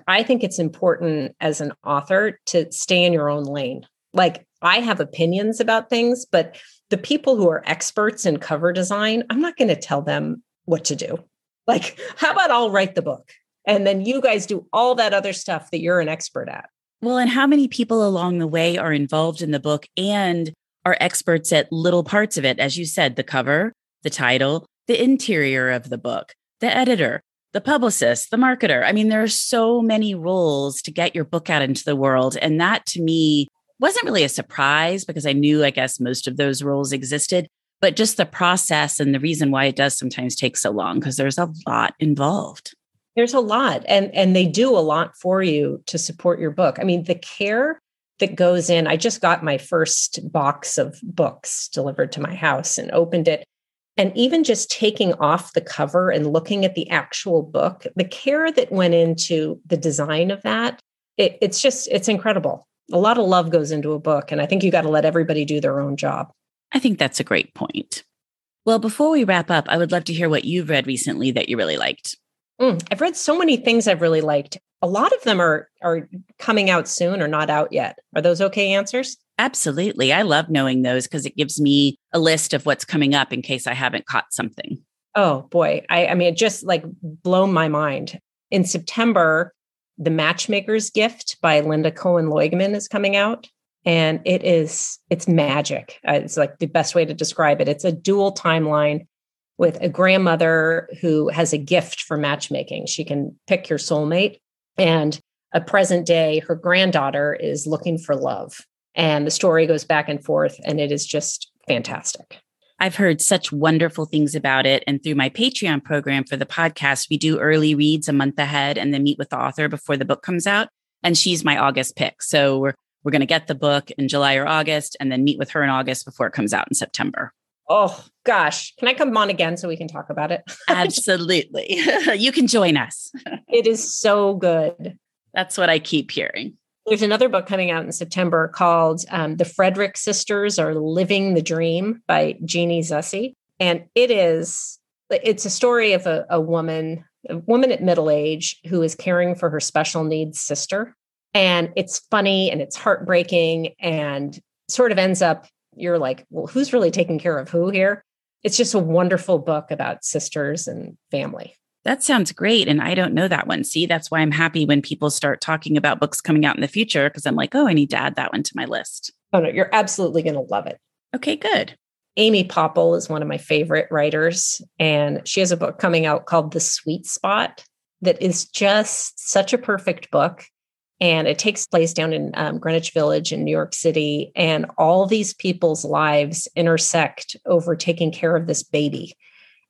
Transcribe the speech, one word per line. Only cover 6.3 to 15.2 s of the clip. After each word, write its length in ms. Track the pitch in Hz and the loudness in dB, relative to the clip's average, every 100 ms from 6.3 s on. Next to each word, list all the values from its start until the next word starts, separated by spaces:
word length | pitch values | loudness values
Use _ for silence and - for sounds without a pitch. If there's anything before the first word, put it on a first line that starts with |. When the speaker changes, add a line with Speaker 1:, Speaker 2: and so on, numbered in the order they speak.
| 175 160 - - _ - | 0 0 -6 -20 _ -6
Speaker 1:
the 80 | 190 | -4
people 380 | - 302 269 233 | -2 -2 2 4
who 120 | 175 | 2
are 140 | 156 | 2
experts 640 | - 160 - 214 214 214 185 | -2 -4 -4 -2 -2 -2 -2
in 120 | 147 | -2
cover 340 | - 151 175 | -4 -2 0
design, 500 | 180 180 208 214 226 240 | 0 -2 -2 0 -2 -2
I'm 100 | 233 | -2
not 160 | 339 330 | -2 0
gonna 200 | 226 147 | 0 0
tell 260 | - 143 | -2 -4
them 400 | 151 147 151 - _ _ | -2 -4 -4 -8 _ _
what 200 | - 160 - | -4 -2 -2
to 100 | 143 | -6
do. 260 | - 170 - _ _ _ - | -6 -10 -12 _ _ _ -2
Like, 320 | - - - 508 - | -2 -2 -12 -14 -2
how 160 | 311 | 0
about 180 | 392 349 | 2 2
I'll 220 | 240 226 | 2 2
write 240 | 196 190 180 | 2 0 -2
the 60 | |
book 280 | 151 127 _ _ _ _ 202 | -4 -6 _ _ _ _ 0
and 200 | 202 196 | 2 2
then 180 | 190 | 0
you 160 | 208 262 | 0 0
guys 260 | 254 214 - | 2 0 -2
do 200 | 202 - | -6 -2
all 240 | 220 247 247 | 2 2 4
that 180 | 214 | 2
other 180 | 196 | 2